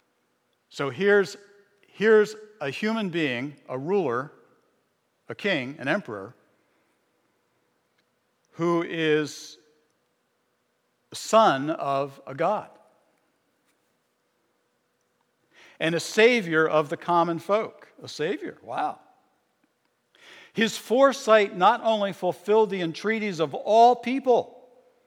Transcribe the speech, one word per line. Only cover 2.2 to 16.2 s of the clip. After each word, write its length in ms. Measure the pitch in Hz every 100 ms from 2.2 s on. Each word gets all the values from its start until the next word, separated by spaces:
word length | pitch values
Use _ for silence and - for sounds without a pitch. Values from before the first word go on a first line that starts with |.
| 208 - - -
a 100 | 139
human 400 | 135 214 226 196
being, 460 | 165 147 120 143 143 -
a 80 | 131
ruler, 540 | 147 202 143 117 143 _ _ _ _ _ _ _ _ _ -
a 60 | 117
king, 400 | 202 156 123 151
an 80 | 135
emperor, 460 | 196 - 104 104 - _ _ _ _ _ _ _ _ _ _ _ _ _ _ _ _ _ _ _ _ _
who 300 | - 170 170
is 720 | 170 165 160 151 147 - - - _ _ _ _ _ _ _ _ _ _ _ _ _ _ _
the 60 | -
son 540 | - 220 208 135 147
of 500 | 165 143 139 139 135 -
a 80 |
god 360 | 135 170 208 - _ _ _ _ _ _ _ _ _ _ _ _ _ _ _ _ _ _ _ _ _ _ _ _ _ _ _ _ _ - -
and 160 | 156 165
a 40 |
savior 680 | - 214